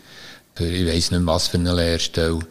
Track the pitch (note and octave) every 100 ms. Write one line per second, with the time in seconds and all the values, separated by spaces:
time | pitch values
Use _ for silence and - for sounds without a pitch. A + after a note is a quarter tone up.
0 | - - - - - - E2+ F2+ E2+ D#2+
1 | E2+ F2 E2+ E2 - F2+ F2 F2 E2+ E2
2 | - - E2 E2 D#2